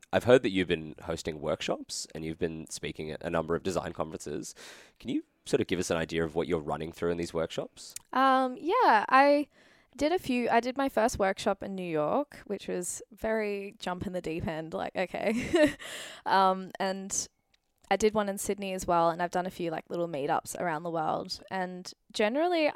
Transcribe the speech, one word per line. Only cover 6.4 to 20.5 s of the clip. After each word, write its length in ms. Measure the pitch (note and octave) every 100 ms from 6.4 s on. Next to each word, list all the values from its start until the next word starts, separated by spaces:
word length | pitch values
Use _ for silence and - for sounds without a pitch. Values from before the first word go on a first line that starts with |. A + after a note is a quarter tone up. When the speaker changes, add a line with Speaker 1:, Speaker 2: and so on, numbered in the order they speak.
| D2+
Speaker 1:
you're 120 | E2+
running 320 | D2 D2+ D#2+
through 180 | - F2
in 80 | E2+
these 160 | E2+
workshops? 600 | E2 E2 - - - - - -
Speaker 2:
Um, 440 | B3+ C4+ C4 C4 B3+
yeah, 460 | D4+ A#4+ G4 A3 -
I 380 | C4 C#4+ C#4+ C#4+ _ _ _ _ -
did 140 | D4
a 80 | F4+
few, 300 | - B3 A#3
I 80 | A#3
did 180 | A#3+ B3+
my 100 | C#4
first 300 | - G#3+ -
workshop 460 | F#3+ G3 A3 G3
in 100 | G3+
New 80 | F#3+
York, 600 | F3+ D#3 D3+ A3 D4 - -
which 220 | G3 -
was 340 | F#3 F3 - -
very 640 | G#3 A3 A3 G#3 G3+ G3+ -
jump 260 | F#3+ F3+ F#3+
in 80 |
the 80 | F3+
deep 240 | E3 D#3+ E3
end, 280 | D#3+ D#3+ E3+
like, 200 | E2+ -
okay. 800 | F3+ - - A3+ B3+ E4 D4 - - -
<laughs> 260 | - - -
Um, 420 | F#3+ F#3+ F#3+ F#3 -
and 480 | F#3+ F#3+ G3 - - _ _ _ _ _ -
I 60 | G3
did 180 | G#3+ G#3+
one 140 | G3+
in 100 | G3
Sydney 340 | - G3+ G3
as 140 | F#3 -
well, 240 | E3+ E3+
and 100 | E3
I've 80 | F3
done 160 | F3+ F3+
a 60 |
few, 180 | - E3+
like, 140 | D#3+ -
little 180 | F3 E3+
meetups 520 | D3+ D3 D#3 -